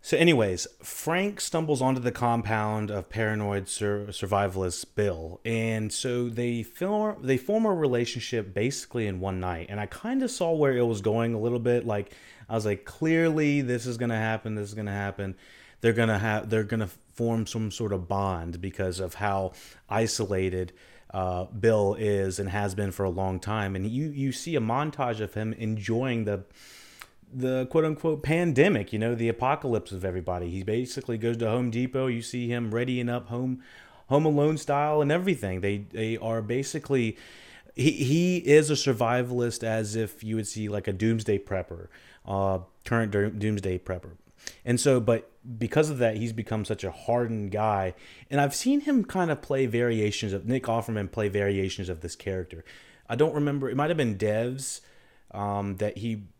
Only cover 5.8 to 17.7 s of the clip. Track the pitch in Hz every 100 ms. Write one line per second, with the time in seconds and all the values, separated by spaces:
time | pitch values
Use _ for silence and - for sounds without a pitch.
5.8 | 107 - 131 123 120 113 120 117 107 -
6.8 | 185 208 214 202 127 131 - 214 226 180
7.8 | 147 123 120 127 - 117 98 95 117 139
8.8 | - 120 107 92 95 92 90 85 85 101
9.8 | 104 - 220 269 262 - 170 160 143 127
10.8 | 120 110 104 110 117 113 113 123 117 120
11.8 | 120 104 101 - - - - 113 107 98
12.8 | - - 160 165 165 156 151 143 131 123
13.8 | 120 117 120 113 110 113 113 107 101 104
14.8 | 104 101 101 98 98 92 - - - -
15.8 | 117 113 113 104 110 107 110 110 101 113
16.8 | 104 - _ - 117 113 110 117 107